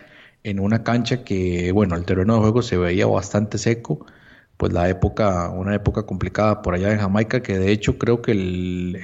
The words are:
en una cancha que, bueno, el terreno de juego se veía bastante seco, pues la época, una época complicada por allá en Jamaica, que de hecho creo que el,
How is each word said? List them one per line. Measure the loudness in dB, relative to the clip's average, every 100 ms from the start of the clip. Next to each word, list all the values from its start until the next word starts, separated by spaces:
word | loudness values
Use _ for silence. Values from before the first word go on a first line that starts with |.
| -20 -20 -20 _
en | -6 -2
una | 0 0
cancha | 2 0 0 -4
que, | -2 -2 0 0 0
bueno, | 2 2 0
el | 0
terreno | 0 4 4
de |
juego | 4 2
se | 2 0
veía | 2 2 2
bastante | 0 0 -2 -2 -2
seco, | -2 -2 -4 -8 -8 -20 -20 -20 _ -4
pues | -2
la | 2 0
época, | 2 0 2 0 0 -2
una | -4 -2
época | -2 -2 -2 -6
complicada | -6 -4 0 2 2
por | -2 0
allá | 0
en | 0
Jamaica, | 0 0 0 -2
que | -2 0
de | 2
hecho | 2 0 0
creo | 0 0
que | 2
el, | 0 0 -2 -2 -4 -4 -6